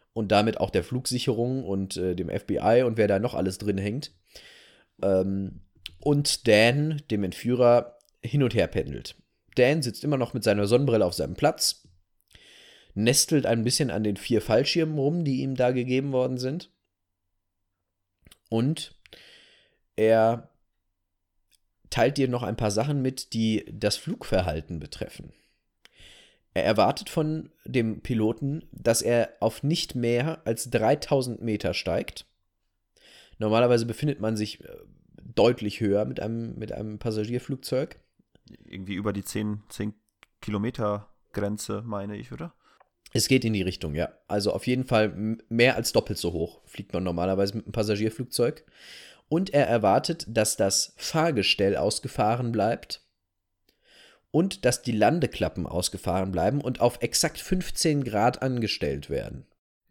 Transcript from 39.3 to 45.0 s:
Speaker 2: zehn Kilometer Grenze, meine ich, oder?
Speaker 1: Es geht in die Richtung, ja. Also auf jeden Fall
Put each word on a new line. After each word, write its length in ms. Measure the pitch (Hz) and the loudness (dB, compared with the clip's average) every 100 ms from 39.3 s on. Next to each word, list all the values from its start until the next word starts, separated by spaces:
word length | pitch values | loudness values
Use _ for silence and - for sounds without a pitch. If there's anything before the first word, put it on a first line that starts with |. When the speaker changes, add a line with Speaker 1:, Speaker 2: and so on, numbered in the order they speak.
| 107 107 104 - | -4 -4 -6 -10
Speaker 2:
zehn 240 | - 104 - _ _ _ _ | -8 -8 -8 _ _ _ _
Kilometer 680 | - 104 110 131 107 104 - _ _ | -6 -4 -4 -2 -4 -4 -8 _ _
Grenze, 520 | - 101 104 - 104 117 | -6 -4 -4 -6 -8 -6
meine 320 | 104 101 104 | -8 -8 -10
ich, 160 | 117 | -12
oder? 200 | - 165 - _ _ _ _ _ | -12 -14 -16 _ _ _ _ _
Speaker 1:
Es 160 | 117 - | -4 2
geht 160 | 131 113 | 2 4
in 80 | |
die 80 | 104 | 0
Richtung, 340 | 90 87 80 76 | -2 -4 -4 -4
ja. 160 | 85 - - | -4 -6 -6
Also 240 | 104 101 | -2 0
auf 160 | 90 - | -2 -2
jeden 160 | 123 | -2
Fall 220 | 127 117 | 2 2